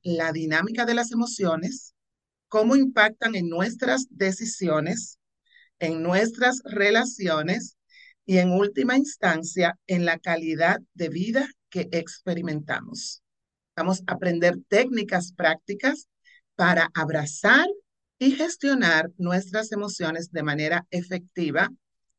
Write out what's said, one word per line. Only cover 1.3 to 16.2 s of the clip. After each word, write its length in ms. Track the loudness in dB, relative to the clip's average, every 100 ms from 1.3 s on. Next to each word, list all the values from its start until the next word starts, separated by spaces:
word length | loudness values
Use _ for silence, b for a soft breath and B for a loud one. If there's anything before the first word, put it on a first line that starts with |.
| -2 -2 0 -4 -8 -14 _ _ _ _ _ _
cómo 280 | 2 4 6
impactan 600 | 4 4 4 2 -2 -2
en 120 | -2
nuestras 600 | -2 -2 -2 0 0 -2
decisiones, 1080 | -2 -2 -2 -6 -4 0 0 0 -4 -8 -16 _ _ b b b -6
en 240 | -4 -2
nuestras 600 | 0 2 0 2 0 0
relaciones 1160 | -4 0 4 4 0 -2 -2 0 0 -2 -6 _ _ b b b 0
y 140 | 2
en 120 | 4
última 460 | 4 2 2 2 2
instancia 800 | 0 0 0 0 -2 0 0 0 -2
en 180 | 0 0
la 120 | -2
calidad 640 | -2 -2 -2 0 2 2 -4 -6
de 140 | -6
vida 380 | -4 -2 0 -2 -6 _
que 200 | -8 -4
experimentamos. 1300 | -4 -6 -8 -6 -4 -4 -6 -6 -8 -8 -14 -14 -14 _ _ _ _ _ -4
Vamos 260 | -2 -2 -2
a 60 |
aprender 420 | -4 -2 2 2 0 0
técnicas 640 | 2 2 -2 -2 -4 -4
prácticas 720 | -2 0 0 -4 -4 -2 -2 -6 _